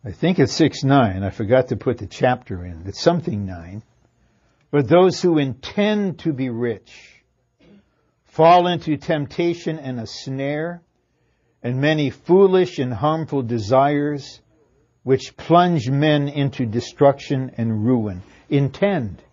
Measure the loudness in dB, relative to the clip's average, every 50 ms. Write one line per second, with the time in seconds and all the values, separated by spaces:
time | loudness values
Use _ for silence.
0 | -12 -14 -8 _ -2 0 2 2 2 0 2 2 0 0 0 -2 0 2 4 4
1 | 4 2 0 -4 -4 -6 -4 -6 0 2 2 2 2 0 -4 -4 -2 -4 -4 -4
2 | -8 -14 -6 0 0 0 0 0 -6 -10 -10 -10 -10 -12 -14 -12 -14 -14 -12 0
3 | 0 0 0 0 -4 -4 -6 -6 -6 -8 -10 -12 -14 -14 -16 -16 -16 _ _ _
4 | _ _ _ _ _ _ _ _ _ _ _ _ _ _ -2 0 2 4 6 6
5 | 6 6 2 2 0 2 2 2 0 -2 -4 -10 -14 -10 -2 -2 0 0 0 0
6 | -2 -4 -6 -4 -4 -6 -4 -4 -4 -6 -4 -4 -4 -4 -4 -6 _ _ -20 -20
7 | -20 -20 _ _ _ _ _ _ _ _ _ _ _ _ _ _ _ _ _ _
8 | _ _ _ _ _ _ _ 4 6 8 8 6 6 2 -2 -4 -4 -4 -6 -6
9 | -2 -4 -4 -4 -4 -8 -4 -2 -2 -2 -2 -4 -6 -8 -8 -6 -8 -10 -8 -8
10 | -10 -10 -12 -14 -10 -10 -8 -6 -6 -4 -4 -4 -6 -8 -10 -12 _ _ _ _
11 | _ _ _ _ _ _ _ _ _ _ _ _ -6 -6 -4 0 0 0 2 0
12 | 0 -2 -4 -8 _ 2 6 6 6 6 6 4 2 0 -2 -6 -4 -4 -4 -2
13 | -2 -2 -2 -2 -4 -4 -4 -4 -4 -2 -4 -4 -2 2 2 4 4 4 2 0
14 | -2 -4 -6 -8 -10 -14 -20 -20 _ _ _ _ _ _ _ _ _ _ _ _
15 | _ 0 0 0 0 -10 _ -18 0 4 4 6 6 4 2 0 -2 -2 0 2
16 | 2 2 2 2 0 -2 -2 -2 -2 -2 -2 -4 -6 -4 -4 -6 -6 -6 -2 4
17 | 4 4 4 2 -4 -4 -4 -4 -4 -6 -6 -4 -4 -2 -2 0 0 2 2 2
18 | 0 -4 -6 -10 -14 -18 -20 -20 _ _ 0 0 0 0 -2 -2 0 0 0 0
19 | -4 -6 -10 -14 _ _